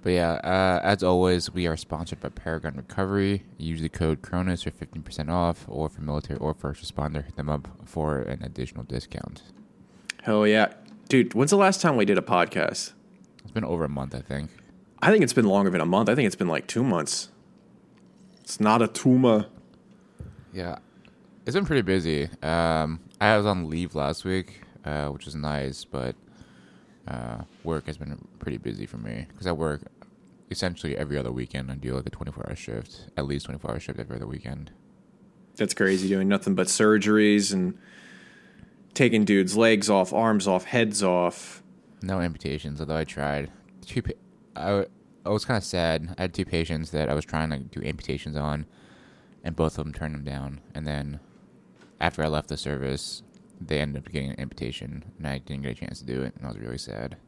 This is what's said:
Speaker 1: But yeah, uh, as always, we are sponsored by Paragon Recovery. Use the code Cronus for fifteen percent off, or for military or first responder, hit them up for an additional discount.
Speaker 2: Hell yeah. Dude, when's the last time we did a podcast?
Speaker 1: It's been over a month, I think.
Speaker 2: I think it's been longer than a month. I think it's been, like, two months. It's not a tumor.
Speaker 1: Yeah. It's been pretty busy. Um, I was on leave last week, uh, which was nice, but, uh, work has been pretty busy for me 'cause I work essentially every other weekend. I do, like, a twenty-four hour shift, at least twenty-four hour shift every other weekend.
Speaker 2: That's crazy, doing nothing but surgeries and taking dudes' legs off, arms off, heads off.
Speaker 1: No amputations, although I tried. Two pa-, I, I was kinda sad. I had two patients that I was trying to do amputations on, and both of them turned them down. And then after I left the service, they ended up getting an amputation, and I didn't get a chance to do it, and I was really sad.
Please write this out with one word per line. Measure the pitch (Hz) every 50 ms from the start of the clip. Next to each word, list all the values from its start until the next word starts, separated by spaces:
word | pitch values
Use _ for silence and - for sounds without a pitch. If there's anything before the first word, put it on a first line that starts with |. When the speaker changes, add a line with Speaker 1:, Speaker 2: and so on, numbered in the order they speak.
| -
Speaker 1:
But | - 90
yeah, | 90 87 85 82
uh, | - - - 92 95 95 92 92 87 -
as | 92 104 92 92
always, | 90 90 90 90 90 90 87 85 - -
we | 90 87 85
are | 80
sponsored | 80 - _ 78 76 85 85 - -
by | - -
Paragon | - - - 80 80 80 78 80 69
Recovery. | 69 - - - - 98 95 98 101 98 98 101 98 - - -
Use | - 78 80 82 80 80
the | 78
code | - - 87 80 78 73
Cronus | - - - 90 90 92 90 82 -
for | - -
fifteen | - - - - - 76
percent | - - - 76 73
off, | 85 90 87 85 82 - - -
or | - 69 78 76
for | - -
military | 76 73 73 76 73 - 71 -
or | - 78 78
first | - - 71 73 - -
responder, | - - - 71 76 76 76 71
hit | - -
them | - 73 76
up | 76 71 69 - - - -
for | - - 85 78 76 76 67
an | 60 - 67 - -
additional | - - - 64 64 - - 60
discount. | - 69 62 - - - - - - - - - - - - - - _ _ - _ - - _ - - _ -
Speaker 2:
Hell | - 107 107 104
yeah. | 104 107 110 107 - - - - - - - - -
Dude, | 135 131 117 - -
when's | 110 135 147 202
the |
last | 202 202 190 190 190
time | - 170 143
we | 117 104
did | 98 101 87
a |
podcast? | - - 98 90 85 82 - 95 76 - - - - - - _ _ _ - - - - _ - _
Speaker 1:
It's | 107 -
been | 110 110
over | 69 87 85 80
a | 71
month, | 71 69 67 69 67
I | 64 67
think. | - 69 69 73 76 - - - - - - _ _ _ -
Speaker 2:
I | - 170 214
think | 214 165
it's | 120 -
been | 135 110
longer | 101 95 101 101 95
than | 90 87
a | 78
month. | 85 90 98 113 101
I | 113
think | 143 127
it's | 101 -
been, | - 101 87
like, | 80 69 -
two | - - 113 127
months. | 139 98 85 76 - - - - - _ _ _ _ _ _ _ _ _ - _ _ _ _ _ - _ _ - - _ _
It's | _ - - -
not | 107 107 110 117 113
a | 107
tumor. | - - - 135 127 127 131 123 110 107 104 - - - - - - - _ _ - - _ _ _ _ - - - - - - -
Speaker 1:
Yeah. | 95 87 87 82 - _ _ _ - _ - _ _ _ _ - - _
It's | - 120
been | 190 202
pretty | 143 156 135 104
busy. | 87 95 95 82 82 78 73 71 - - - -
Um, | 76 82 85 85 82 80 80 78 78 80 80 - - - -
I | 104 104 110
was | 107 104
on | 104 98 92 85 78
leave | 78 82 90 80 -
last | 78 71 69 80 - -
week, | 92 92 95 90 - - - - - - - -
uh, | 73 73 76 73 73
which | 71 - -
was | 69 69
nice, | 76 73 76 73 73 69 67 67 - -
but, | _ - 69 62 62 62 _ _ - - - - - - - - - - - _ _ - _ _
uh, | - 67 60 58 60 58 57 - - _ - -
work | 82 82 76 71
has | - 78 -
been | 73 73 71 - - - _ -
pretty | - - 69 -
busy | - 60 53 50 50
for | - - 57
me | 55 53 57 57 - - -
'cause | - 98
I | 92 85
work | 76 80 78 73 73 - - _ _ - - _ _ _ - - _ - _
essentially | - - - 90 87 - - 80 67
every | - 78 71 71 71
other | 64 60 62
weekend. | 64 62 - - 67 65 65
I | 65
do, | 69 - 62 64
like, | 65 64
a | 64
twenty-four | - - - - - - - -
hour | -
shift, | - - - 57 57 - - - - - - _
at | - 71
least | 69 71 69 -
twenty-four | - 67 - - - -
hour | -
shift | - - - -
every | - - 64
other | 60 -
weekend. | 53 67 - - - 67 71 73 - - _ _ _ _ _ _ _ _ _ - - _ _ - _ _
Speaker 2:
That's | - 107 98 -
crazy, | - 104 95 95 92 95 95
doing | 98 95 95 98
nothing | 101 95 - 101 98
but | 90 92 92
surgeries | - - 113 107 107 107 98 107 107 107 107 104 104 104 98 98 101
and | 95 92 90 - - - - - - - - - - - - - - - - _ - - - _ _ _ _ _
taking | - 139 120 113 110 107
dudes' | 98 104 98 95 92 98
legs | 107 117 113 113 104 98 104
off, | 104 98 92 92 73
arms | 98 113 113 107 104 92
off, | 101 92 92 -
heads | - - 123 117 107 104 98 101
off. | 92 90 90 87 87 - - - - - - - - - - _ _ - - -
Speaker 1:
No | 92 95 92
amputations, | 87 87 80 - - 71 69 78 - 71 73 73
although | 78 71 78 80
I | 80
tried. | 76 - 73 71 73 71 73 71 - - - _ - - - -
Two | - - - -
pa-, | - - - - - _ _ _ _ _
I, | - 73 92 101 101 95 - - _ _ _ - _ -
I | 92
was | 104 107 -
kinda | - 127 107 95
sad. | - - 90 85 82 80 80 76 85 90 -
I | 92
had | 90 -
two | - 92
patients | - - 82 82 - 82 78 80 -
that | - 76 76 62
I | 69
was | 76 73
trying | - - 78 78 78
to | 76 67
do | 67 - - - -
amputations | 69 76 - - - - 71 - 76 73
on, | 73 73 76 73 73 76 - - - - - - - - - - - _ _ - _ -
and | 85 80
both | 78 82 78 - -
of | 76
them | 78 73
turned | - 80 76 78
them | 71 71
down. | 71 69 69 67 69 71 71 - - -
And | 76 78
then | 76 73 71 71 71 71 73 - _ _ - - - _ - _ _ - _ - - _ _
after | - 85 - - 78
I | 78
left | 76 76 - -
the | 78 71
service, | - 69 71 67 67 67 67 71 - - - - - - _ - - - - -
they | - 76 78 73
ended | 76 73 69 69 71
up | - -
getting | 76 67 69 -
an | -
amputation, | 67 64 - - - 62 - - - - - - - - -
and | - 78
I | 73 69 67
didn't | 65 - 71 67 69
get | 67 60
a |
chance | - - - - -
to | -
do | - 60 65 65
it, | 64 -
and | - -
I | 65
was | 57 50
really | 55 57 60 65
sad. | - 62 50 52 58 65 64 - _